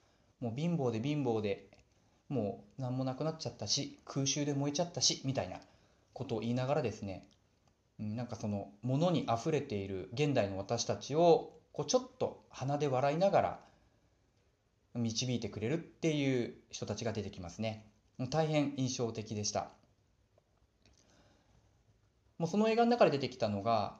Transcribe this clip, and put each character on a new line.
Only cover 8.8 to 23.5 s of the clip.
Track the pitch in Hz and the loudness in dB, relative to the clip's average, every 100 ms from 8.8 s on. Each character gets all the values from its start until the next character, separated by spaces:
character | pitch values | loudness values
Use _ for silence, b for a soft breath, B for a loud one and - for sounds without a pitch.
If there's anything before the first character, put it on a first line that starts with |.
物 | 127 139 180 | 0 2 4
に | 156 - | 2 2
溢 | 113 160 | 0 2
れ | 147 | 0
て | - 101 | 0 -4
い | 98 | -4
る | 95 - | -6 -6
現 | 120 147 | 0 2
代 | 123 98 | 2 2
の | 95 | -2
私 | 98 117 | -2 -2
た | - 104 | -2 -4
ち | - | 0
を、 | 151 170 156 - - _ | 4 8 6 4 -14 _
こ | - | -6
う | 143 | 0
ち | 247 | 0
ょ | |
っ | - - | 0 -4
と | 104 - - | -4 -4 -16
鼻 | - 131 147 | -6 -2 0
で | 147 | 0
笑 | 127 143 | 2 2
い | 160 | 4
な | 196 | 4
が | 147 | 4
ら | 98 - - - _ _ _ _ _ _ _ _ _ _ _ | 2 -2 -14 -20 _ _ _ _ _ _ _ _ _ _ _
導 | 123 117 110 127 120 | -4 -2 -2 -2 -2
い | |
て | 104 | -4
く | 104 | -4
れ | 110 | -2
る | |
っ | 165 | -2
て | - - 165 | -6 -4 0
い | 147 139 127 | 2 2 2
う | 110 - - | 0 -6 -14
人 | - 117 | -8 -6
た | 101 | -4
ち | |
が | 113 | -4
出 | 107 | -4
て | 98 | -6
き | - | -8
ま | 87 | -10
す | - | -6
ね。 | 110 107 - _ _ - 127 | -6 -6 -12 _ _ -8 -2
大 | 156 156 | 0 2
変 | 151 139 135 | 2 2 0
印 | 127 - | -2 0
象 | 113 | -2
的 | 110 107 | -4 -6
で | 104 | -4
し | 104 | -2
た。 | 95 - - _ _ _ _ _ _ _ _ _ _ _ _ b b b b b b _ _ _ _ _ _ _ - | -2 -4 -10 _ _ _ _ _ _ _ _ _ _ _ _ b b b b b b _ _ _ _ _ _ _ -4
も | 165 | 0
う | |
そ | 208 | 2
の | 220 | 4
映 | 220 | 6
画 | |
の | 233 | 6
中 | 233 | 8
で | 180 | 6
出 | 143 | 6
て | 135 | -2
き | - | -2
た | |
の | 107 | -2